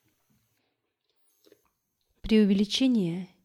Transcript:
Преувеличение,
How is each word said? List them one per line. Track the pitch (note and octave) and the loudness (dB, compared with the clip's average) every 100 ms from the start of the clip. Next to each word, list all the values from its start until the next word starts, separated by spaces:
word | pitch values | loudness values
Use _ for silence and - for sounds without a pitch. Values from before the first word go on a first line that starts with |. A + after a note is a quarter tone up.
| _ _ _ _ _ _ _ _ _ _ _ _ _ _ _ _ _ _ _ _ _ _ | _ _ _ _ _ _ _ _ _ _ _ _ _ _ _ _ _ _ _ _ _ _
Преувеличение, | - A3 G#3 G3 G3+ - C4 A#3 F3+ F3 F3+ _ | 0 2 4 2 -2 -2 -2 0 -2 -6 -12 _